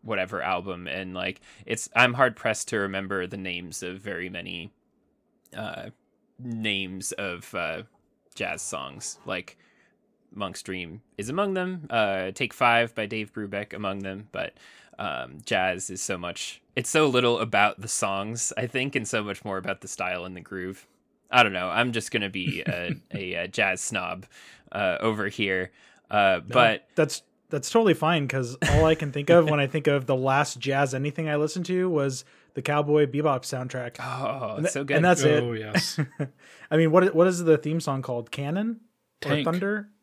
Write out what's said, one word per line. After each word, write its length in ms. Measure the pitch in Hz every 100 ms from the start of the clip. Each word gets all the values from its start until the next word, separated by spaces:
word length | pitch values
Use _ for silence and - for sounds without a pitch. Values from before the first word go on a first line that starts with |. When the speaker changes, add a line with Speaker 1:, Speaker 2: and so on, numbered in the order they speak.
Speaker 1:
whatever 400 | 110 104 92 101
album, 460 | - 90 95 87 87
and, 260 | 78 95
like, 280 | 92 92 - - - -
it's, 240 | 117 -
I'm 200 | - 123
hard 240 | 120 127 113
pressed 320 | 120 107 -
to 80 | 113
remember 500 | 98 95 98 98 90
the 80 | 101
names 480 | 92 87 87 -
of 160 | 90 95
very 300 | 107 87 90
many, 420 | 92 90 90 85 _ _ _ _ _ _ _ _ -
uh, 340 | 104 - 104 - _ _ _ _
names 720 | 127 117 110 101 95 95 95
of, 400 | - 101 87 -
uh, 300 | 98 82 80 107 _ _ _ _
jazz 280 | - - 82
songs. 580 | - 73 67 69 - - -
Like, 320 | 92 - - _ _ _ _ _ _ _
Monk's 280 | 101 98 90
Dream 400 | - 95 85 92 _ -
is 120 | 104
among 240 | 156 202
them. 340 | 190 180 185 143
Uh, 420 | 117 104 98 95
Take 220 | 95 135
Five 400 | - 123 117 117
by 120 | - 107
Dave 260 | 110 104
Brubeck 400 | - 104 101 104
among 260 | - 101 98
them. 280 | 98 95 107
But, 220 | 95 87 - - - _ -
um, 380 | 98 65 64 71 -
jazz 440 | 104 92 92 -
is 120 | 92
so 160 | - 92
much, 440 | 87 87 - - _ -
it's 140 | 123
so 180 | 160 151
little 320 | 123 120 120
about 400 | 113 104 104 -
the 80 | 110
songs, 640 | - 104 98 101 117 - -
I 100 | 120
think, 280 | 131 135 135
and 120 | 107
so 160 | 117
much 220 | 104 98 110
more 120 | 95
about 240 | 92 98
the 60 | 95
style 380 | - 90 90 90
and 100 | 90
the 60 |
groove. 460 | 85 95 92 98 - _ _ _ _
I 100 | 123
don't 100 | 113
know. 160 | 92 90
I'm 220 | 90 123
just 200 | 113 -
gonna 180 | 113 101
be 340 | 95 87 87 -
a, 280 | 90 87 80
Speaker 2:
<laughs> 100 | _
Speaker 1:
a, 200 | - 92
a 140 | 87 87
jazz 340 | - 101 92
snob, 440 | - 104 90 90 95 - - - _
uh, 260 | - 98 85
over 280 | 113 107 101
here. 420 | - 101 92 92 _ _ _ _
Uh, 280 | 104 98 92 87
Speaker 2:
No, 60 |
Speaker 1:
but 340 | 123 117 107 _ -
Speaker 2:
that's, 280 | 151 - _ _ _
that's 200 | 147 131
totally 240 | 226 220
fine, 340 | 151 156 170 139
'cause 300 | 135 120 131 -
all 140 | - 160
I 100 | 160
can 160 | 151
think 180 | 139 143
of 200 | 170 156
when 100 | 147
I 80 | 139
think 200 | 156 147
of 180 | 143 135
the 100 | 131
last 440 | 131 135 147 127
jazz 340 | 131 139 139
anything 360 | 131 143 143 160
I 60 | 147
listened 280 | 151 185 170
to 220 | 180 185
was 360 | 160 139 131 - _ _ -
the 60 |
Cowboy 440 | 131 147 147 151 143
Bebop 360 | 139 151 131
soundtrack. 520 | - 131 127 127 120 -
Speaker 1:
Oh, 560 | 123 127 135 135 117 107
Speaker 2:
And 80 | 151
Speaker 1:
it's 80 |
Speaker 2:
tha-, 60 | 143
Speaker 1:
so 20 |
good. 140 | 139 151
Speaker 2:
and 80 | 175
that's 180 | 175
it. 200 | 147 151
Speaker 3:
Oh, 100 | 120
yes. 460 | 113 107 135 - - 139 - 139 _
Speaker 2:
<laughs> 360 | - - -
I 60 | 151
mean, 140 | 165
what, 240 | 165 185 160
what 120 | 180
is 160 | 180
the 140 | 170 156
theme 220 | 151 165
song 220 | 151 135
called? 300 | 127 120 117
Canon? 500 | - 139 175 220 220 _ _ _ _ 143
Or 40 |
Speaker 3:
Tank. 160 | 147 147
Speaker 2:
Thunder? 440 | 175 196 208 202 _